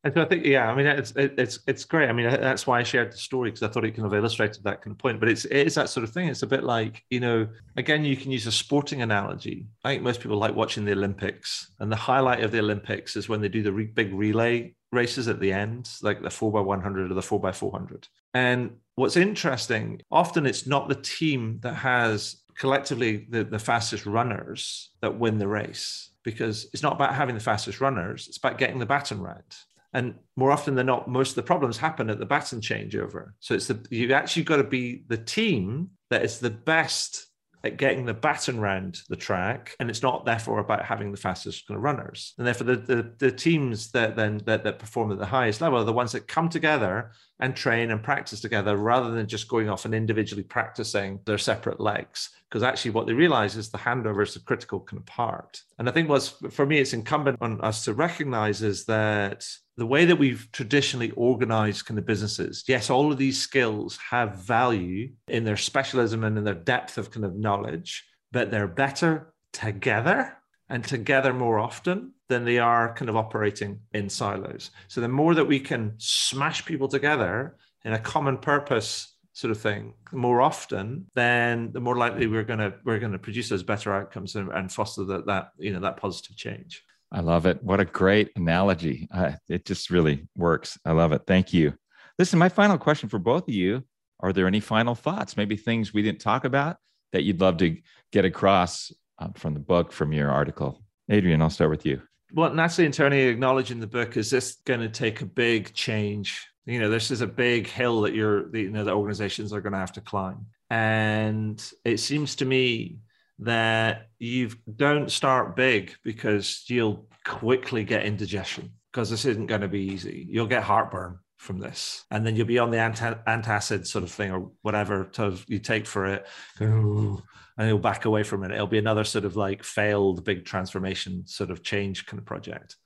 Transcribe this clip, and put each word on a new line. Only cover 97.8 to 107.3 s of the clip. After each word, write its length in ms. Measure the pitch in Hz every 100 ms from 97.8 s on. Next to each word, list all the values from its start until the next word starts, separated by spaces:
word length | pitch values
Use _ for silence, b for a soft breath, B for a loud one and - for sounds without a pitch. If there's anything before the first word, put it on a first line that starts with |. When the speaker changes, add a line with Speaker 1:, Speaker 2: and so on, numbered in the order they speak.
| b b _
Speaker 2:
get 140 | 101
across, 640 | 92 - 98 98 90 - - - _ _
uh, 120 | 82
from 200 | - 80
the 40 | 73
book, 320 | 71 87 82
from 220 | - 76
your 160 | 76 71
article. 540 | 69 73 - 71 - - _ -
Adrian, 320 | 104 92 80
I'll 80 | 80
start 220 | - 78
with 120 | 78
you. 160 | 78 65 - _ _
Speaker 1:
What 220 | - 160
Natalie 320 | 151 170 170
and 80 | 160
Tony 280 | 135 143 139
acknowledge 500 | 131 117 131 131 113
in 80 | 120
the 80 | 110
book 280 | 120 117
is 140 | - 110
this 280 | 127 - -
gonna 240 | - 123 113
take 320 | 110 120 107
a 40 |
big 480 | 101 - 117 113 -
change. 720 | - - 107 104 104 98 - - _ -
You 120 | 120
know, 120 | 107
this 180 | 113 110
is 120 | 120
a 60 |
big 380 | 113